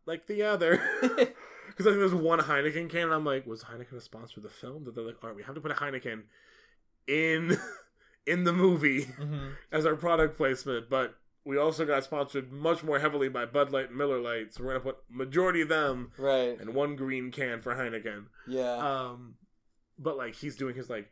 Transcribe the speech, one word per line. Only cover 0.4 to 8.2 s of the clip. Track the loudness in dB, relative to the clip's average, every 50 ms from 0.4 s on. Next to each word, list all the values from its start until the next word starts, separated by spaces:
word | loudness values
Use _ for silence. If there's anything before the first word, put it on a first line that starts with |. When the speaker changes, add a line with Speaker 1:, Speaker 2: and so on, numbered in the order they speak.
| 2
Speaker 1:
other?" | 2 2 4 6 6 6
<laughs> | 6 6 2 0 2
'Cause | 2 2 6 6 4 4 2 -8 -20 -20 -20 -20 -20 -16 -4 4 6
I | 6
think | 6 6
there's | 6 4 4
one | 4 4 4 4 4
Heineken | 4 4 2 2 2 2 0 -2 -4 -2
can, | -2 0 2
and | 2 2
I'm | 2 2
like, | 0 0 -2 -2
"Was | -6 -10 -10 -12
Heineken | -14 -14 -14 -14 -14 -14
a | -16 -16
sponsor | -16 -18 -18 -18 -16 -16 -16
of | -16
the | -16
film?" | -16 -14 -14 -14 -12 -12 -12
That | -10 -8
they're | -8 -8
like, | -8 -10 -10 -12
"All | -12
right, | -12
we | -12 -12
have | -12 -12
to | -8 -6
put | -4
a | -4
Heineken | -2 -4 -4 -4 -6 -6 -6 -8 -8 -10 -16 _ _ _ -20 -20 _ _ _ _ _ _ _ _ _ _
in, | -2 0 2 2 2 2 2 2 2 0 0 0 -6 -14 -16 -20 _ _
<laughs> | _ _ _ _ _